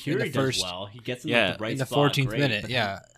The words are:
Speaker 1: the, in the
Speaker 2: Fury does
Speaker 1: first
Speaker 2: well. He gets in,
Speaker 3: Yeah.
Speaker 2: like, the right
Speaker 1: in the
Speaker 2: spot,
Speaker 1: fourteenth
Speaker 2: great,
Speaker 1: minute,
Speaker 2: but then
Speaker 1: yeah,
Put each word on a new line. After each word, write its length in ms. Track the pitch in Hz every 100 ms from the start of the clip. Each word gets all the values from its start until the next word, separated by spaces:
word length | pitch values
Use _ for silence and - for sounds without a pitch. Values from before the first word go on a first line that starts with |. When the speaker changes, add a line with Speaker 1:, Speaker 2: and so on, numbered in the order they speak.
| -
Speaker 1:
the, 60 |
in 60 | 185
the 60 | 214
Speaker 2:
Fury 40 |
does 60 | 139
Speaker 1:
first 280 | 135 123
Speaker 2:
well. 220 | 92 90 101
He 140 | 120
gets 260 | 117 123 131
in, 60 |
Speaker 3:
Yeah. 180 | 120 98
Speaker 2:
like, 80 | -
the 60 |
right 80 | 107
Speaker 1:
in 40 | 135
the 60 | 127
Speaker 2:
spot, 100 | 120
Speaker 1:
fourteenth 320 | 143 139 131
Speaker 2:
great, 100 | -
Speaker 1:
minute, 220 | 143 107
Speaker 2:
but 80 | 110
then 60 | 127
Speaker 1:
yeah, 240 | 104 98 -